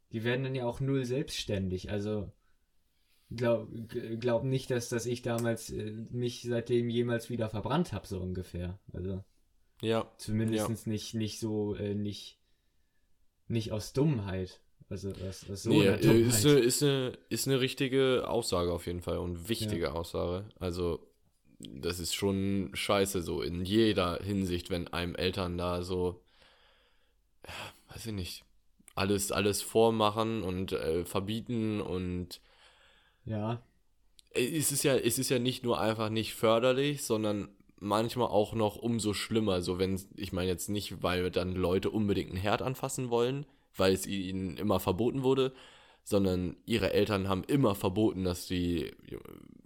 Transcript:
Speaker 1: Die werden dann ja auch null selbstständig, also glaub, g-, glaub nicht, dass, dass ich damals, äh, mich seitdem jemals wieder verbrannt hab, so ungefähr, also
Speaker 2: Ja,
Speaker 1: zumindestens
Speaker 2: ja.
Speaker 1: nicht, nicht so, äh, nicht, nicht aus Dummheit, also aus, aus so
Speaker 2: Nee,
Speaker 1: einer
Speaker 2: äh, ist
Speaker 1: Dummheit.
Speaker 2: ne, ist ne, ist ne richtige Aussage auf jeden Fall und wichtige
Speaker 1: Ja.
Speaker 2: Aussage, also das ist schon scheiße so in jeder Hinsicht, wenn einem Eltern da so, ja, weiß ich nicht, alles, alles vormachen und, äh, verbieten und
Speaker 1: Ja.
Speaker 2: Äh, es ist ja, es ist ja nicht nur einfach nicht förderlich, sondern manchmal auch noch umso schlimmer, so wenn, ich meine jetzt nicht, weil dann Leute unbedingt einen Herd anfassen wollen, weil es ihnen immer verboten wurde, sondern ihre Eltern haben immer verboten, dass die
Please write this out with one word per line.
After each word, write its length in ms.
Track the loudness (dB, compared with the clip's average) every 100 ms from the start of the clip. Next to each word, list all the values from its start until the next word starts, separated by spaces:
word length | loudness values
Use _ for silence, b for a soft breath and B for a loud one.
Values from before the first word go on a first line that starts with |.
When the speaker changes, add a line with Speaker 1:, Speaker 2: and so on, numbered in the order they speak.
| _
Speaker 1:
Die 120 | -4
werden 200 | -2 -2
dann 100 | -2 -2
ja 100 | -4
auch 140 | -2
null 240 | 0 0 0
selbstständig, 840 | -2 -4 -6 -4 -2 -2 -4 -4
also 400 | -4 -2 -4 -6 -12 _ _ _ _ _ _ _ _ -12 -2
glaub, 320 | 0 0 -2 -10 -10
g-, 260 | -8 -6 -2
glaub 280 | 0 0
nicht, 260 | 0 -2 0
dass, 180 | -2 -2
dass 180 | -2 -2
ich 160 | -4
damals, 480 | -2 0 0 -2 -4
äh, 220 | -8 -8 -8 -8
mich 320 | -4 -4 -4 -2
seitdem 400 | -2 2 2 2
jemals 400 | 0 0 0 -2
wieder 180 | -4 -2
verbrannt 420 | -4 -2 0 0
hab, 140 | -4 -6
so 140 | -6
ungefähr, 580 | -4 -6 -6 -6 -8 -8 -12
also 320 | -8 -6 -6 -8 _ _ _ _ -6
Speaker 2:
Ja, 280 | 0 0 -2 -8
Speaker 1:
zumindestens 680 | -4 0 2 2 0 -2 -4
Speaker 2:
ja. 0 |
Speaker 1:
nicht, 280 | -6 -4
nicht 260 | -4 -4 -4
so, 340 | -4 -2 -2 -2
äh, 180 | -2
nicht, 460 | -2 -4 -8 -14 -20 _ _ _ _ _ _ _ _ _ _ -4
nicht 240 | -4 -2
aus 220 | -6 -4
Dummheit, 680 | 0 2 2 -2 -4 -6 -10 _ -20 -12
also 240 | -8 -8
aus, 340 | -6 -8 -10 -10
aus 140 | -6
so 160 | 4 6
Speaker 2:
Nee, 20 |
Speaker 1:
einer 160 | 6 6
Speaker 2:
äh, 240 | 6 8
ist 240 | 6 6
Speaker 1:
Dummheit. 0 |
Speaker 2:
ne, 80 | 8 8
ist 240 | 6 4
ne, 300 | 2 2 -2 -6 -6
ist 160 | -2 0
ne 140 | 2
richtige 640 | 2 0 2 4 4 4 2
Aussage 420 | 0 0 0 0
auf 140 | -2 -4
jeden 140 | -6
Fall 160 | -4 -2
und 300 | -2 -4 -4
wichtige 440 | -4 -2 -2 -2
Speaker 1:
Ja. 20 |
Speaker 2:
Aussage, 500 | -2 -4 -2 -2 -4 -6 -6
also 460 | -4 -2 -2 -4 -8 _ _ _ _ -16
das 420 | -14 -6 -6 -4
ist 140 | -4
schon 560 | -2 0 0 0 -2 -2
scheiße 480 | -4 0 2 2 0
so 180 | -2 -4
in 220 | -2 -4
jeder 540 | 2 4 6 4 2 0
Hinsicht, 460 | -2 0 0 -2 -2
wenn 180 | -4 -4
einem 260 | -4 -4
Eltern 420 | -2 -2 0 -2 -2
da 260 | -2 -2
so, 400 | -2 0 -2 -4 b b b b b b b b b b _ _ -16
ja, 480 | -12 -12 -16 -18
weiß 120 | -12 -6
ich 60 |
nicht, 320 | -6 -6 -10 -18 _ _ _ -8
alles, 380 | 0 2 2 2
alles 300 | 2 2 2
vormachen 800 | 2 6 6 6 4 2 0 -2
und, 300 | -2 -2 -2
äh, 320 | -2 0 0
verbieten 760 | 0 -2 -2 -4 -4 -2 -2 -2
und 600 | -2 -4 -2 -4 -6 -12 b b b b b b b b -6
Speaker 1:
Ja. 360 | -4 -2 -6 -8 _ _ _ _ _ -8
Speaker 2:
Äh, 220 | -2 -2 0
es 140 | 0
ist 100 | 2
ja, 100 | 2 4
es 220 | 2 0
ist 120 | 0
ja 80 | 0
nicht 260 | 0 -2
nur 160 | 0 2
einfach 280 | 2 0 0
nicht 240 | -2 -4
förderlich, 680 | 2 4 6 6 4 2 -2
sondern 440 | -2 0 0 -2 -6 -12 _ -8
manchmal 500 | 0 2 2 0 2
auch 260 | 2 2
noch 220 | 2 0 0
umso 360 | -2 0 0
schlimmer, 460 | -2 0 0 2 2
so 180 | 0 0
wenn, 220 | 0 0 -6 -10
ich 160 | -6
meine 160 | -2 0
jetzt 200 | -2 -2
nicht, 340 | -4 -4 -4
weil 280 | 0 2 0
dann 220 | 0 0
Leute 360 | 0 2 2 2
unbedingt 400 | 0 2 0 -2
einen 100 | -2
Herd 220 | 0 0
anfassen 480 | -2 -4 -6 -4 0
wollen, 360 | 2 2 -2 -8 b b 2
weil 160 | 4
es 140 | 4 0
ihnen 500 | -4 -4 -4 -4 -2
immer 240 | 0 2
verboten 420 | 2 2 0 2
wurde, 300 | 2 2 2 B B B B B
sondern 520 | 0 2 4 2 -2 -4 -2
ihre 260 | 2 4
Eltern 360 | 4 4 2 0
haben 160 | 0
immer 300 | 2 4 4
verboten, 500 | 4 0 4 2 2
dass 220 | -2 -2 -2
die 460 | 0 0 0 -2 -10 -14 -14 -14 -18 -20 -20